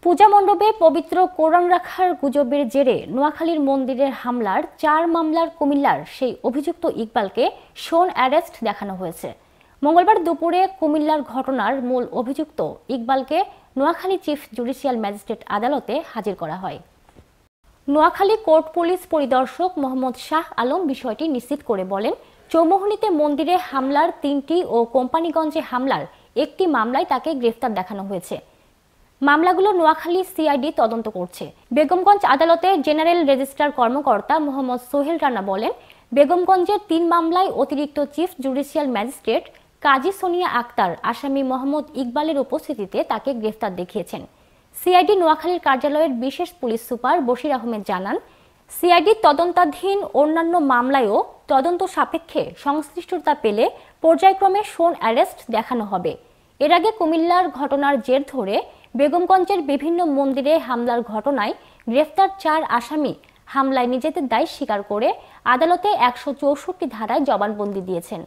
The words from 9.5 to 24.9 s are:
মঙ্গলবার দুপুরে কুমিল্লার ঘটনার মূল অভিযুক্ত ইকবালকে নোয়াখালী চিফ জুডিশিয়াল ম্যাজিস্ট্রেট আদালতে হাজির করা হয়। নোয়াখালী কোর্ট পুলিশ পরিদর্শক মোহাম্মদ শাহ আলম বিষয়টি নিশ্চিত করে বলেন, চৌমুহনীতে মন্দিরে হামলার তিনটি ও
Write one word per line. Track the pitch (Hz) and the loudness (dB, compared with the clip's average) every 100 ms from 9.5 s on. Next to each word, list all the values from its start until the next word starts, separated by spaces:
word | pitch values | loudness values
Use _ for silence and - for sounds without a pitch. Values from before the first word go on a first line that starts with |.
| _ _ _ | _ _ _
মঙ্গলবার | 285 330 381 427 330 | 4 4 6 4 2
দুপুরে | 302 330 349 381 381 | -2 0 2 0 0
কুমিল্লার | 311 311 302 311 247 | 0 0 0 -2 -2
ঘটনার | 247 262 262 208 269 247 | -6 -4 -2 -2 -2 -2
মূল | 254 240 - | -2 -2 -4
অভিযুক্ত | 240 277 311 - 160 - _ | -6 -6 -6 -6 -6 -8 _
ইকবালকে | 247 226 269 262 311 403 - _ - | -8 -2 -2 0 -2 -2 -8 _ -2
নোয়াখালী | 285 330 370 381 | -2 -2 -4 -4
চিফ | - 285 - - | -4 -6 -8 -8
জুডিশিয়াল | 240 262 - 233 | -6 -4 -4 -4
ম্যাজিস্ট্রেট | 214 208 - 214 - 202 | -6 -8 -10 -12 -6 -4
আদালতে | 233 285 - 254 330 | -2 -4 -4 -6 -6
হাজির | 240 202 190 | -8 -6 -6
করা | 160 175 | -8 -8
হয়। | 185 151 - _ _ - _ _ _ _ _ _ - | -10 -12 -18 _ _ -20 _ _ _ _ _ _ -2
নোয়াখালী | 285 330 - 392 440 440 | 2 2 4 2 2 4
কোর্ট | 320 320 349 | 2 2 -2
পুলিশ | 339 359 - | 0 -2 -2
পরিদর্শক | 320 269 254 262 - 359 359 | -2 2 0 0 -2 -4 -2
মোহাম্মদ | 269 262 254 240 - | -4 -2 -4 -6 -4
শাহ | 311 339 - | -4 -4 -4
আলম | 240 320 339 | -2 0 -2
বিষয়টি | 262 254 214 320 | -4 -6 -4 -4
নিশ্চিত | 254 - 285 - | -4 -4 -8 -4
করে | 202 185 | -4 -2
বলেন, | 196 233 440 - _ _ | -4 -4 -6 -12 _ _
চৌমুহনীতে | 320 330 381 403 415 427 320 | 2 4 2 0 -2 0 2
মন্দিরে | 302 285 311 359 - | 0 0 0 0 0
হামলার | 269 262 285 339 339 | -4 0 2 0 0
তিনটি | 285 285 277 330 349 | -2 -2 0 -2 0
ও | 233 233 | 0 2